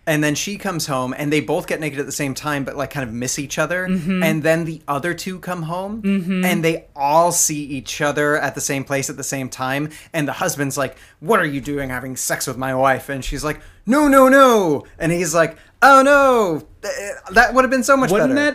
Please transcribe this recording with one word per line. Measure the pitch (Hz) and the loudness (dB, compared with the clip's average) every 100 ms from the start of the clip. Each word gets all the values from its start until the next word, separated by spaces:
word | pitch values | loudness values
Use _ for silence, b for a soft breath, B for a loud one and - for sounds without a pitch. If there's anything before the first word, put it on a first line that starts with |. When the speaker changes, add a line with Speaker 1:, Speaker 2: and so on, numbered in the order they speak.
| - | -2
Speaker 1:
And | 151 | 0
then | 151 147 | 0 -2
she | - 202 | -6 -6
comes | 202 170 151 | -6 -6 -4
home, | 131 127 127 | -4 -4 -4
and | 147 | -2
they | 151 | -2
both | 143 160 - | 0 -4 -4
get | 160 | -6
naked | 156 143 | -6 -6
at | 139 | -8
the | |
same | - 143 123 | -6 -6 -6
time, | 151 143 | -6 -6
but, | 135 139 | -6 -8
like, | 135 | -8
kind | 147 127 | -8 -8
of | |
miss | 117 127 - | -6 -6 -6
each | 135 - | -6 -4
other. | 156 180 185 | -4 -4 -2
Speaker 2:
Mm-hmm. | 185 160 185 | -4 -2 -2
Speaker 1:
And | 165 156 | 0 0
then | 156 165 165 | 2 0 -2
the | 160 - | -8 -6
other | 143 165 170 | -4 -4 -6
two | 190 180 | -8 -10
come | - 180 | -8 -8
home, | 160 180 196 220 | -6 -8 -8 -6
Speaker 2:
Mm-hmm. | 196 196 175 185 180 | -2 -2 -2 0 0
Speaker 1:
and | 170 | 2
they | 165 160 - 147 | 0 -2 -6 -4
all | 139 156 175 | 2 4 4
see | 165 - 151 | 2 0 -2
each | 143 139 117 - | -6 -8 -8 -2
other | 147 151 147 151 | -2 2 2 2
at | 135 | -2
the | 139 | -4
same | - 139 | -4 -4
place | 131 139 135 | -4 -4 -4
at | 139 | -8
the | |
same | 131 139 131 | -8 -6 -8
time. | - 131 135 151 B B | -6 -4 -4 -4 B B
And | 160 139 | -4 -4
the | |
husband's | 123 180 139 139 139 | -4 -4 -2 -4 -4
like, | - B B B | -6 B B B
"What | 156 214 | 0 0
are | 165 | 0
you | 139 | -4
doing | 123 143 135 | -6 -6 -6
having | 127 131 127 | -8 -8 -8
sex | - 156 - | -6 -4 -4
with | 123 | -6
my | 131 131 | -4 2
wife?" | 135 127 - | 2 2 -2
And | 135 - | -8 -6
she's | 143 | -6
like, | 147 151 B B - | -6 -8 B B 0
"No, | 277 294 | 2 6
no, | 269 262 | 6 8
no." | 277 262 226 175 135 B B | 8 6 6 2 -2 B B
And | 165 | -2
he's | 175 175 | 0 0
like, | 165 160 B B _ | 2 0 B B _
"Oh, | 269 269 | 8 8
no." | 269 285 277 247 196 151 - - | 8 6 6 4 2 -2 -8 -12
Th-, | 208 185 202 143 185 | -10 -8 -10 -12 0
that | 190 233 247 | 2 4 4
would | |
have | 254 | 2
been | 262 | 2
so | 240 269 | 2 2
much | 254 | 4
Speaker 2:
Wouldn't | 196 165 269 | 2 2 2
Speaker 1:
better. | 294 | 0